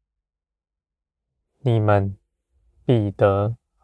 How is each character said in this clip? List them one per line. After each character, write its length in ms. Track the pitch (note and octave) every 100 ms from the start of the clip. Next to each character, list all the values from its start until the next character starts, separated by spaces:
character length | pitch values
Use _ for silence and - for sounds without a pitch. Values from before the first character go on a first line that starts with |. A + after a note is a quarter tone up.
| _ _ _ _ _ _ _ _ _ _ _ _ _ _ _ _
你 200 | C3 A2+
们 380 | G#2+ G2+ G2 G2 _ _ _ _ _ _
必 280 | - A#2+ G2+
得 440 | - G#2 G2 G#2 A#2 _ _